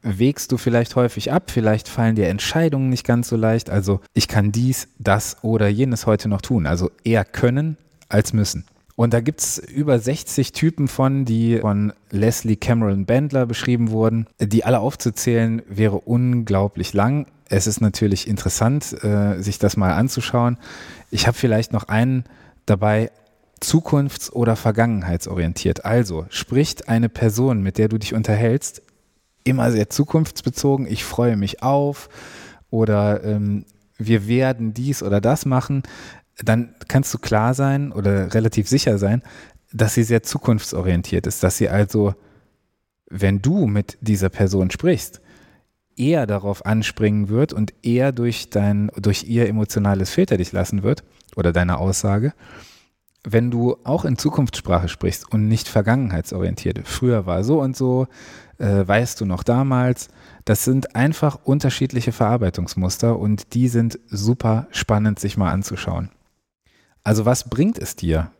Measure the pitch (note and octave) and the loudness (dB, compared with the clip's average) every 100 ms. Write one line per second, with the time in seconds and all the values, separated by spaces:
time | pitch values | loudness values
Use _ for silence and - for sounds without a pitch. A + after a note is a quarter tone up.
0 | A#2 F#2+ B2+ D3 - B2 - A#2 A#2 B2+ | -4 2 2 0 -4 -2 2 0 0 0
1 | A#2+ - - D3+ - B2 A2 G#2+ - - | 0 -2 -2 -2 -2 0 2 0 -2 0
2 | A2+ A2 F2+ G2+ - D#3+ E3 C#3 C3 B2 | 0 2 0 0 -2 0 0 0 0 0
3 | - A#2+ A#2+ A#2 A2 A2+ - G2+ F#2+ G2 | 0 0 0 0 2 0 0 -2 0 -2
4 | - - - A2 G2+ A2 B2+ C3 - _ | -2 -4 0 0 2 2 0 -2 -8 _
5 | G2+ G2 - - A2 A2 G#2 G#2 C3 A#2 | 0 0 0 -6 -2 2 2 2 0 0
6 | - G#2+ G#2+ G2 - A#2+ D2 F2 F2+ _ | 0 0 0 -4 0 0 0 0 -2 _
7 | A2+ A2+ F#2+ - A#2+ C3 D#3+ D3+ _ _ | 0 0 0 0 0 2 -4 -6 _ _
8 | _ G#2 - A2 G2+ D2+ - _ _ - | _ 0 2 0 0 -4 -12 _ _ -2
9 | A#2 A#2 A#2+ D#3 - - - C#3 D3 B2 | 2 2 0 -4 -6 -6 -8 -4 2 2
10 | A2 D#3 - - C3 - D#3 D#3+ C#3 - | 0 -4 -4 -2 -2 0 -2 0 -2 0
11 | C3+ C3+ B2 A2+ A2+ A#2 G#2+ G2+ G#2 - | 0 0 0 0 2 2 2 0 0 -4
12 | _ G2 G#2+ - A2+ G#2 - A#2 G#2+ G2 | _ 0 0 0 -2 -2 0 0 2 0
13 | F#2+ B2 D3 C3+ A#2+ A2+ - A#2+ A#2 A2 | 0 0 2 0 0 -2 0 0 2 2
14 | A2+ A2+ A2+ _ G#2+ A2+ A2+ A#2+ A#2 - | 2 2 -4 _ 0 2 2 0 0 -2
15 | A#2+ - - A#2 A2+ A2+ - G2+ A2 G2 | -6 -2 0 2 0 -2 -6 0 0 0
16 | - A#2+ B2 B2 G#2+ G2 G2+ - F2+ G2 | 0 0 2 0 2 0 0 -2 -2 0
17 | A2 D3 - _ _ G2 G2+ G#2 G#2+ - | 2 0 -4 _ _ 0 0 0 0 2
18 | G#2+ G2 - G2+ F#2+ - A2+ C#3+ - - | 0 0 -2 -4 -2 0 0 0 -4 -6
19 | G#2 G#2 G2+ F#2 G2+ - G2+ - F#2 E2 | -2 0 0 0 -4 0 0 2 2 2
20 | C3 - - B2 A#2+ B2 - - - - | 0 -2 -2 0 0 -2 -10 -20 -20 -20
21 | - G2+ A#2 A#2+ B2+ A2 A2+ G#2+ - G#2+ | -8 0 0 2 2 2 0 -4 -2 0
22 | B2 C3 - - - _ - G2 G#2+ G#2+ | 2 0 -4 -18 -20 _ -2 2 2 2
23 | A2+ _ _ _ _ _ - D#3+ - D3 | 0 _ _ _ _ _ 0 0 2 0
24 | C#3 - - B2 A#2 A2 A#2 G#2+ A#2 G#2+ | 0 -6 -8 -2 0 2 0 2 0 0
25 | F2+ E2+ - F2+ E2+ E2+ - E2 G2 A#2 | -2 -4 -4 -2 -2 0 -2 -2 0 0
26 | G#2 D#2+ F2 - - B2+ D3+ - - A2+ | 0 -4 -8 -10 -2 0 0 -4 -2 0
27 | A#2 - A2+ G#2+ C3 A2+ F#2+ F#2 G#2+ A2 | 0 2 0 2 0 2 0 0 0 0
28 | G#2 A2+ A2 G#2 A#2 C3+ - - _ _ | -2 -2 0 2 2 0 -4 -14 _ _
29 | _ _ _ _ - C3 A#2+ A2+ G#2 - | _ _ _ _ -2 2 2 2 0 0
30 | D3 D#3+ D#3 - - - C#3+ C3+ B2 A2 | 0 2 0 -4 -8 -2 0 0 -2 -6
31 | - - A#2+ G#2+ G2+ - B2+ C#3 C#3+ C#3 | -6 0 0 0 -2 -2 0 2 0 -4
32 | - - - - - - _ A2+ A2 G#2 | -16 -20 -20 -20 -20 -20 _ 0 2 2
33 | G#2 G#2 G#2+ G#2 G2+ G2+ - _ _ - | 2 0 -2 -2 0 -2 -6 _ _ -8
34 | A2 A2+ G#2 A#2+ C3 A#2+ A2+ A2 C3+ C3+ | 0 2 2 0 2 -2 -4 -4 -4 -4
35 | G2+ G2+ A2 D3 C#3 B2+ - C#3 - - | 0 2 2 0 0 0 0 -4 -4 -16
36 | - - _ - - A2+ A#2 - - C3+ | -20 -20 _ -6 0 0 0 -12 0 0
37 | C#3 - - G#2+ A2+ C3 C#3 C#3 C#3+ - | 0 -6 0 2 2 2 0 0 -2 -2
38 | G2 G2 F2+ A2+ A2 - G2+ C3 - G#2 | 0 2 2 2 2 0 2 2 2 2
39 | G2 A#2+ - - - _ _ - A2 - | 2 0 -2 -20 -20 _ _ 0 2 2
40 | A2+ A#2 - C#3+ - A2 - - F#2 F2 | 2 2 0 -4 0 0 0 -4 0 0
41 | - F2 - - F#2 - G#2+ G2 G#2 A2 | 0 -2 -2 0 -2 0 0 2 2 2
42 | G2+ G2 _ _ _ _ _ _ _ _ | 0 -2 _ _ _ _ _ _ _ _
43 | _ F#2+ G2 G2 A#2+ G3 B2+ G#2 - - | _ -2 0 2 0 2 2 0 -2 -6
44 | G#2+ G2+ F#2+ - G2 G2 F2+ - E3+ F3 | -2 0 0 0 0 2 0 0 0 0
45 | - - _ - _ _ _ _ _ - | -4 -16 _ -20 _ _ _ _ _ -4
46 | B2+ D#3+ A2 G2+ G2+ G2 - A2 G#2+ - | 0 2 0 -2 -2 -4 0 0 0 0
47 | G#2+ G#2 G2+ A2 D#3 - G#2+ _ A#2+ A#2+ | 0 2 0 0 0 -2 -4 _ 0 2
48 | C3+ A#2+ A#2+ A2+ - G#2 G2+ G#2 G#2 - | 2 0 -2 -4 -4 0 2 2 -2 0
49 | G2+ G2 - A#2 A2 G#2+ G#2 A2+ G2+ G2 | 0 0 0 0 2 0 0 0 0 0
50 | F#2 - F#3+ F#2+ F2 F#2 F2+ G2+ G2+ D3+ | 0 0 2 0 0 -2 -2 -2 -2 -2
51 | _ _ _ - E2+ E2+ F2 C#2+ F#2+ F#2 | _ _ _ -2 0 2 0 0 0 0
52 | G2+ G2+ C3+ - - - - - _ _ | 0 0 0 -4 -20 -20 -20 -20 _ _
53 | _ _ G#2+ A#2 A#2+ A#2+ B2 - - E3 | _ _ 0 0 2 0 0 -2 -2 -2
54 | D#3+ A#2+ D3+ - B2+ - - F2 F2+ - | -2 -2 0 0 -2 -4 0 0 0 -2
55 | F2+ - - A2 G#2+ A2 - A2+ G#2 B2+ | -4 -4 -4 0 2 0 0 -2 2 0
56 | A#2+ E2+ - F#2 F2+ F2+ F2+ F2+ - - | 0 -4 -4 -4 -4 -2 -4 -6 -8 -2
57 | B2 A#2 F2+ F2 G#2+ D#3 C3+ B2+ B2+ B2+ | 0 0 0 -2 0 0 0 -2 0 0
58 | C3 - - - - - G2+ G2 F#2+ G#2 | -2 -8 -20 -20 -20 -4 0 2 2 2
59 | A#2+ - G2+ F2+ - A#2+ C3+ B2+ B2+ B2 | 0 -4 -4 -2 0 2 2 2 2 -2
60 | - - - - - G#2+ - C3 - - | -6 -20 -20 -10 -2 0 2 0 0 0
61 | C#3 D#3+ D3+ - - C#3+ C3+ - C3 B2 | 0 2 -2 -2 0 2 0 -2 -2 0
62 | A#2+ - G#2+ A#2+ F#2+ F2 F2 - F#2 - | -2 0 0 2 0 -2 -6 -2 -2 0
63 | A#2 A2+ G#2 G#2 - A#2+ B2 A#2 A#2 - | 0 2 0 -2 -2 0 2 2 0 -4
64 | _ G2+ G#2+ B2 A2+ A2 - - - G#2+ | _ -2 0 2 2 0 -2 -8 0 2
65 | G#2+ G2+ G2+ G#2+ F#2 F#2+ G2 F#2+ - F2 | 2 0 -4 0 0 0 -4 -6 -6 -6
66 | F2+ _ _ _ _ _ _ _ _ _ | -8 _ _ _ _ _ _ _ _ _
67 | - A2 A2 B2+ - A2 F#3+ - - - | -2 0 2 0 -2 -2 -2 -2 -10 -6
68 | E2+ D#2+ D#2+ | -2 0 -2